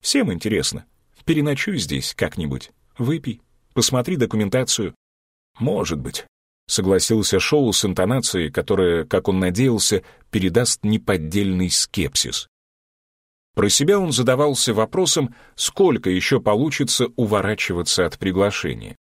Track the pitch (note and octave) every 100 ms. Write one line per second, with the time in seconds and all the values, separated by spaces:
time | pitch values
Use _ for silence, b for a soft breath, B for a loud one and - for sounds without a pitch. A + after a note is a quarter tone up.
0 | - C#4 G3+ F2 G#2 G2+ C#2+ - - _
1 | _ _ - D#3 D3 C#3+ - F3+ D#2+ C#2
2 | - - F2 - D2+ C2 - _ _ -
3 | B2 D#3+ C3+ G#2+ _ _ _ - A#2 B2+
4 | B2 F3 A#2+ A2 G#2 B2+ B2 - F#2+ -
5 | _ _ _ _ _ _ B2+ G3 - D#2+
6 | B1+ - - _ _ _ - - F#2+ F#2+
7 | - A2+ G2+ G2 - D3+ B2+ G2 G#2 F#2
8 | F#2 C3 A#2 F#2 D#2 - D#2+ F#2+ F2+ E2+
9 | D#2 F#2+ F#2+ F#2+ F#2 F2+ C3 A2+ - G2
10 | b b b G#2+ F#2 F2 A#2+ - G#2 G#2+
11 | - F#2+ D#2 G2 G2+ F#2 F2+ - - -
12 | D2 - A#1+ - - _ _ _ _ _
13 | _ _ _ _ _ - G#2 - C#3+ G3+
14 | F3+ A#2 B2 B2+ D3 C3 - G#2+ A2 -
15 | F3+ - C3+ B B B - - G4 B2+
16 | - F#2 - C3 - G#2 D3+ - B2+ -
17 | B2 - A2+ G#2 F#2+ G#2+ - F2 E2+ -
18 | F2 - G2 F#2 G2+ - D#2+ A#1 G#1 -